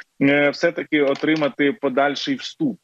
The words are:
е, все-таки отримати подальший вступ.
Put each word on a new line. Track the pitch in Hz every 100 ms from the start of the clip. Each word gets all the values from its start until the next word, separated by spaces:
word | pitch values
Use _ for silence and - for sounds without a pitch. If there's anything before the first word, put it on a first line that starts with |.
| - -
е, | 139 143 143
все-таки | 135 170 165 139 151
отримати | 139 139 151 160 143 - 143
подальший | 117 143 131 143 135 - 131
вступ. | - - 165 190